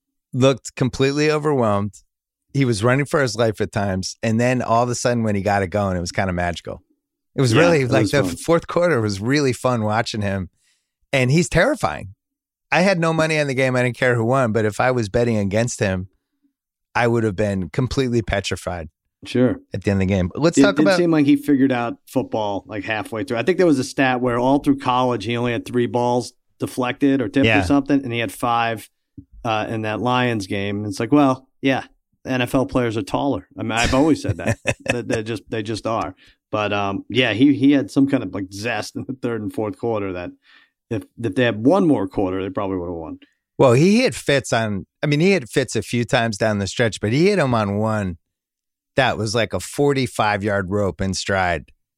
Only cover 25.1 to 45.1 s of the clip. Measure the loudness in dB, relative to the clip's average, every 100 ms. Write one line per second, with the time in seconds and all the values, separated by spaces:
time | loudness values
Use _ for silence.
25.1 | 0 -2 -2 -2 -4 -4 -2 0 0 0
26.1 | 0 -4 _ _ -10 -8 -4 -4 0 0
27.1 | 0 0 0 2 2 2 0 2 -2 -2
28.1 | -4 -6 -4 -2 0 -2 -4 -10 _ _
29.1 | -20 -20 -12 -4 -4 -4 -6 -4 -4 -2
30.1 | 0 0 -2 -4 -4 -4 -4 -6 -6 2
31.1 | 4 4 0 _ -6 -2 -2 -6 _ _
32.1 | _ -6 -2 0 0 0 0 -2 -2 -4
33.1 | -2 -2 -4 -8 -10 -4 0 2 4 2
34.1 | 2 -2 -4 -4 -4 -4 -6 -4 -4 -2
35.1 | -4 -4 -8 -6 -8 -6 -6 -4 -4 -4
36.1 | -10 _ _ -8 -4 -2 -2 -2 -4 -4
37.1 | -2 0 4 4 4 4 2 2 0 2
38.1 | 0 -2 -8 -10 -8 -6 -4 -6 -10 -12
39.1 | -8 -6 -4 -6 -4 -6 -4 -4 -2 -4
40.1 | -6 -10 -14 _ -20 _ _ -8 -8 -8
41.1 | -8 -6 0 0 2 2 4 4 2 0
42.1 | -2 -2 -2 -4 -4 -4 -4 -6 -8 -10
43.1 | -14 _ _ _ 2 4 6 6 4 2
44.1 | -2 0 0 2 -2 0 -4 -8 -6 -2